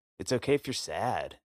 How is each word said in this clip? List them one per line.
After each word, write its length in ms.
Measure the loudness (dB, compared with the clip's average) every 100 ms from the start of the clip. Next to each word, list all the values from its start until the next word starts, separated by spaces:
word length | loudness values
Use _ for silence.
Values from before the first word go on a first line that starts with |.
| _ -12
It's 120 | 0
okay 220 | 0 4
if 120 | 2 2
you're 80 |
sad. 640 | -6 -4 -2 0 0 -4 -10